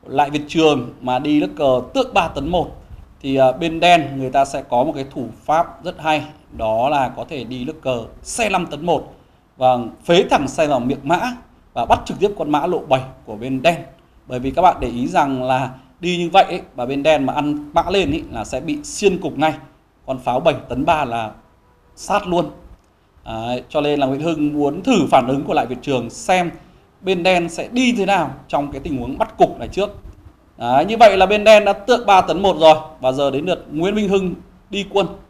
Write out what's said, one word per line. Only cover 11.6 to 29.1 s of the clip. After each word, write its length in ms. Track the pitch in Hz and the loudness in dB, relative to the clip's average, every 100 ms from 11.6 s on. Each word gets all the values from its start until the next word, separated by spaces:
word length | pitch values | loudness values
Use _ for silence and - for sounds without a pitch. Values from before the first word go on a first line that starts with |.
| _ | _
và 120 | - | -6
bắt 160 | 120 240 - | 0 0 0
trực 120 | 143 | -2
tiếp 100 | 196 202 | -2 -2
con 120 | 151 | -2
mã 160 | 151 165 | 0 0
lộ 120 | 175 | -4
bảy 220 | - 131 135 - | 0 -2 -2 -16
của 120 | - 107 | -14 -10
bên 260 | 123 135 | -6 0
đen. 140 | 156 170 - - _ _ _ | 2 0 -6 -20 _ _ _
Bởi 120 | 127 | -6
vì 120 | 131 | -4
các 120 | 135 | 2
bạn 140 | 175 - | 2 2
để 80 | 127 | -4
ý 180 | 120 139 | -4 -2
rằng 360 | 175 143 135 | 0 0 -2
là 280 | 127 131 131 - - _ | 0 0 -2 -10 -20 _
đi 160 | 175 175 | -4 -2
như 140 | 170 | 0
vậy 120 | 185 | 2
ấy, 160 | - 180 - | 2 0 -10
và 120 | - 123 | -10 -6
bên 160 | 139 | -2
đen 240 | 143 151 135 | 2 2 0
mà 60 | |
ăn 380 | 143 147 147 - | -2 -4 -4 -2
mã 80 | - 151 | -4 0
lên 200 | 196 165 | -2 0
ấy, 120 | 156 - | -4 -6
là 140 | 113 | -10
sẽ 160 | 104 131 | -8 -8
bị 180 | 156 147 | -6 -8
xiên 360 | - - 202 180 | -8 0 0 0
cục 180 | 131 123 | -6 -2
ngay. 160 | 156 - - _ _ _ - | -2 -2 -12 _ _ _ -10
Con 120 | 131 | -8
pháo 220 | - 123 | -2 0
bảy 140 | 165 127 - | 2 0 -4
tấn 160 | 123 | 0
ba 200 | 160 160 | 2 4
là 260 | 135 117 110 - _ _ _ _ _ - | 0 -4 -6 -10 _ _ _ _ _ -20
sát 300 | - 202 190 | -4 -4 0
luôn. 240 | 170 - - - - _ _ _ _ | -2 -2 -8 -20 -20 _ _ _ _
Đấy, 380 | - 113 117 123 - | -14 -10 -6 -6 -4
cho 120 | 156 | -2
nên 200 | 143 147 | 0 0
là 60 | 135 | 0
Nguyễn 140 | 135 | 0
Hưng 320 | 160 160 147 | -2 -2 -2
muốn 300 | 147 143 180 | 0 -2 -2
thử 240 | 190 233 139 | 2 2 4
phản 180 | 143 123 | 4 4
ứng 160 | 139 | -2
của 100 | 180 | 0
Lại 120 | 160 120 | -2 -2
Việt 120 | 123 | -6
Trường 280 | - 131 113 | -2 -2 -4
xem 400 | - - 185 175 - - - _ _ | -10 0 0 0 -6 -20 -20 _ _
bên 220 | 185 190 | -4 0
đen 260 | 170 185 170 | 2 2 0
sẽ 200 | - 151 | -6 -6
đi 200 | 240 254 | 0 0
thế 140 | 202 190 | 0 2
nào 240 | 196 147 131 - | 0 0 -6 -6
trong 240 | 147 143 | -4 -4
cái 80 | 135 | -8
tình 180 | 151 135 | -8 -6
huống 200 | 120 | -6